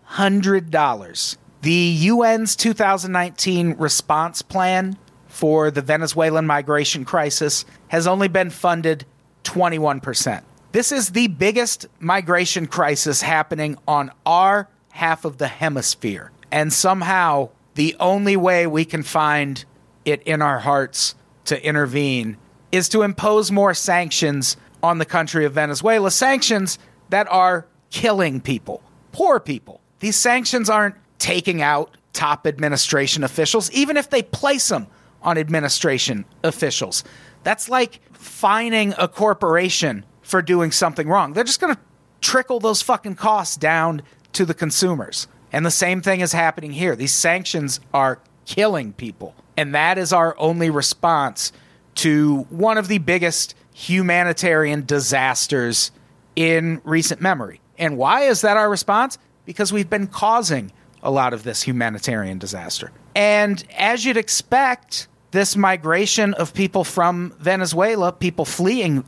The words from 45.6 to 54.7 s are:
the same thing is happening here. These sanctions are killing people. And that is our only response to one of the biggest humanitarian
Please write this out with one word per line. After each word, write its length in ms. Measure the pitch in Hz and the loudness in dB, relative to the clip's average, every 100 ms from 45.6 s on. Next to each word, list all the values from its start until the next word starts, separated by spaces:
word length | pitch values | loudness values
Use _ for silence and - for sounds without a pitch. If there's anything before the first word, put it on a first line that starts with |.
| 165 | 0
the 60 | |
same 300 | - 180 185 | 0 0 0
thing 180 | 180 185 | 0 0
is 140 | 175 | 0
happening 400 | 165 165 156 151 | 0 0 0 -8
here. 200 | 143 180 | -4 -2
These 200 | 117 135 | -2 -2
sanctions 680 | - 170 175 180 180 139 131 - | 0 0 0 -2 -4 -4 -6 -4
are 260 | 143 156 127 _ _ - | 0 0 -2 _ _ -10
killing 460 | - 214 175 110 | 0 0 0 -6
people. 420 | 98 117 - 90 - _ - | -10 -12 -12 -16 -18 _ -4
And 180 | 147 | -2
that 240 | 147 160 185 | 2 2 2
is 140 | 170 | 2
our 260 | 175 165 - | 2 2 2
only 320 | 156 170 165 | 0 0 0
response 840 | 147 135 - 170 160 135 104 - - _ _ _ - | 0 -2 0 0 0 0 -4 -8 -10 _ _ _ -2
to 500 | 160 151 151 143 127 | 2 4 4 2 -2
one 280 | 165 214 220 | 0 0 2
of 120 | 190 | 0
the 80 | 208 | -2
biggest 580 | 151 175 170 160 - - _ | 0 0 0 -2 -6 -10 _
humanitarian 1120 | - - 180 185 175 175 165 185 160 151 | -14 -2 0 2 2 2 0 2 2 2